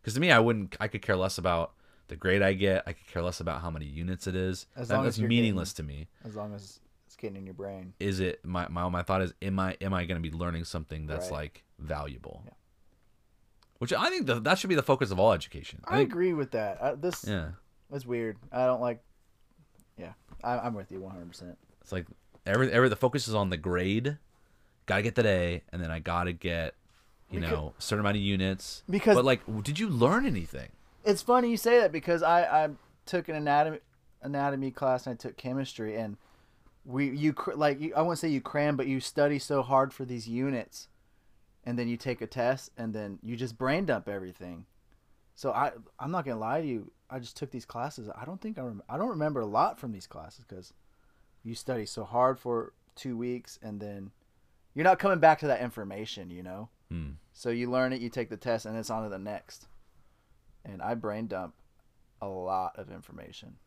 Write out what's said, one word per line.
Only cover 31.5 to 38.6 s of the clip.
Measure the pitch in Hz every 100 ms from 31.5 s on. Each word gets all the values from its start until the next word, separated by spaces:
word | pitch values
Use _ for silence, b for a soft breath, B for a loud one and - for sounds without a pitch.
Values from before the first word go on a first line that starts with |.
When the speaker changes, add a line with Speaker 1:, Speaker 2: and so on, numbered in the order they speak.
| 226
Speaker 2:
say | 233 240
that | 208
because | 156 175 170
I, | 160 170 175 151 151
I | 143 _ _ -
took | 180 165
an | 156
anatomy, | 147 143 156 151 _ _ _ _
anatomy | 135 143 139 135 135
class | 123 135 127 131
and |
I | 117
took | 123 -
chemistry, | 131 131 131 - 107 110
and | 110 101 b b b b b _ -
we, | 127 143
you | 139 151
cr-, | 143 -
like, | 147 151 143
you, | 156 147
I |
wouldn't | 165 165
say | 165
you | 139
cram, | - 147